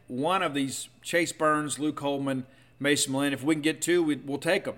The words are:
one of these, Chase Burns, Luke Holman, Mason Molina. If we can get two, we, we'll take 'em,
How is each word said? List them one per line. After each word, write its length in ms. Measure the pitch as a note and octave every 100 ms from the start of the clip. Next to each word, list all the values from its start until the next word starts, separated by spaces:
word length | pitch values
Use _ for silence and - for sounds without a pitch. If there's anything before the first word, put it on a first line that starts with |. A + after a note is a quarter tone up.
| -
one 340 | B2 D#3 F#3+
of 120 | E3+
these, 360 | C#3+ C3+ - - _
Chase 300 | - E3+ E3
Burns, 480 | - D#3 D3+ D3 -
Luke 200 | D3+ D3
Holman, 460 | C#3+ C#3 C#3 C3 B2+ - - -
Mason 340 | C#3 C#3+ -
Molina. 220 | C3+ C#3+ C#3
If 80 |
we 120 | C#3 D#3
can 60 |
get 200 | D3+ D#3
two, 220 | D#3+ F3
we, 120 | D#3 C3+
we'll 220 | C#3 C#3
take 300 | D#3+ F#3+
'em, 80 | C3